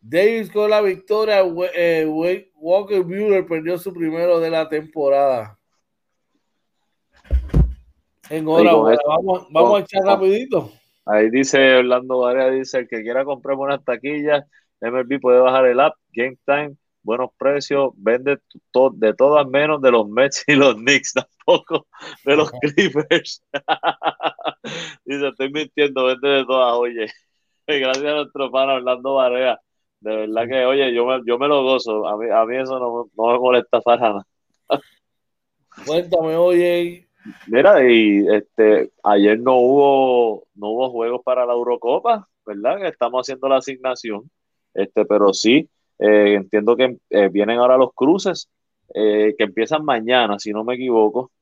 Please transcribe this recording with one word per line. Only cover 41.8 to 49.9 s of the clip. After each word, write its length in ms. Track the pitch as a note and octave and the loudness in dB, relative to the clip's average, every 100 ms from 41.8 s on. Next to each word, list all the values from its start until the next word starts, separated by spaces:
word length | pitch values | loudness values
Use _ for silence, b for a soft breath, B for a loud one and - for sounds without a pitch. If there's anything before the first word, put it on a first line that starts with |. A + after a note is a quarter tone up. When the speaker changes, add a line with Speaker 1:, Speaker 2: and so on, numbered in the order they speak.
| A#2 C#3 A#3 A3 - _ | -2 -2 0 -2 -4 _
Speaker 2:
¿verdad? 340 | - G2+ A2 F#3+ | -16 -6 -4 -4
Que 80 | F#3 | -6
estamos 320 | - A#2+ B2+ | -6 -4 -4
haciendo 280 | B2 C3 C3+ | -6 -6 0
la 100 | C3+ | 0
asignación. 720 | B2+ C3 C3 B2 A#2 G#2 C3 _ _ _ _ | -2 -8 -8 -8 -10 -12 -12 _ _ _ _
Este, 300 | - G2 - | -8 -4 -2
pero 280 | G#2 G#2 G2+ | 0 2 2
sí, 380 | F#2+ A2 C3 E3 _ _ _ | 2 2 2 0 _ _ _
eh, 340 | G#2 G#2 G#2 | 2 4 4
entiendo 400 | G2+ F#2+ G#2+ G#2+ | 2 0 -2 0
que, 220 | A#2+ B2+ A#2+ _ | 0 0 -2 _
eh, 180 | G2+ G2 | 0 2
vienen 320 | F#2 G#2 A#2 | 0 -2 0
ahora 160 | B2 C3 | 2 4
los 160 | B2+ | 2
cruces, 560 | - C3 F#3+ G3 E3+ - _ _ _ _ | 0 0 0 -2 -8 -12 _ _ _ _
eh, 440 | - G#2+ G#2 G#2+ G#2+ | -2 0 2 0 0
que 60 | |
empiezan 400 | G#2+ F#2+ A2+ D#3 | -4 -4 -4 -4
mañana, 560 | D3+ | -2